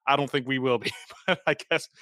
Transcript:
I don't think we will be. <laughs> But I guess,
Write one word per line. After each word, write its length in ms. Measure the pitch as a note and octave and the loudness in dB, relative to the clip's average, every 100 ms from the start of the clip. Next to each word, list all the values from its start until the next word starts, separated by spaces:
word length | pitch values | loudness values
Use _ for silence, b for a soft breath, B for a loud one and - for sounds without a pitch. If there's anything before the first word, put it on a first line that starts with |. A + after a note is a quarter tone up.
| - | 0
I 100 | C#3+ | 0
don't 140 | C3+ | 2
think 160 | C#3+ B2 | -2 -2
we 120 | C3+ | -2
will 180 | C3 A#2+ | 0 0
be. 160 | G2+ - - | -2 -8 -14
<laughs> 180 | - - | -6 -2
But 140 | F3+ - | 0 0
I 80 | |
guess, 340 | D3 - D#3+ - B | -2 -2 -2 -2 B